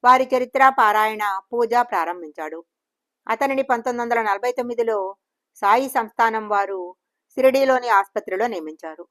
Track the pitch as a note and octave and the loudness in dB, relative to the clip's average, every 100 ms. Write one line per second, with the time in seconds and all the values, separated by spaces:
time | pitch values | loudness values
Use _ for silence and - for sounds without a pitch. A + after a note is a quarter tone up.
0 | B3 B3+ B3+ B3+ B3 C4 C4+ C4 A3 G#3 | 6 4 4 -2 -2 4 4 6 2 4
1 | G#3+ G#3+ G#3 F#3+ _ A#3+ A#3 A#3 A#3+ G3 | 0 -2 -6 -6 _ -4 0 0 0 -2
2 | E3 F3 D#3 D3+ D#3 D#3+ - _ _ _ | -4 -6 -12 -12 -12 -12 -18 _ _ _
3 | _ _ - A3+ C#4 C4+ C4+ A#3+ A#3 A#3+ | _ _ -6 -2 0 -2 0 -2 -2 -6
4 | A#3 A#3 G#3+ G3 A#3+ B3 A#3+ A#3 A3+ G#3+ | -2 -2 0 -2 -2 -4 -6 -2 -2 -2
5 | F#3+ G3 _ _ _ _ G3+ A3+ C4+ C4 | -4 -10 _ _ _ _ 2 2 2 -4
6 | A3 - A3+ A3 G#3+ G#3 G3 G3 F3+ - | -4 0 0 0 -2 -2 0 -6 -10 -16
7 | _ _ _ - C4 C4+ C4+ B3+ B3 G4 | _ _ _ 2 4 4 4 2 2 0
8 | G4 A3 - F#3 A#3+ G3 D#3 D#3 E3 D#3+ | 2 -6 -6 -4 -2 -4 -10 -12 -16 -16
9 | E3+ | -20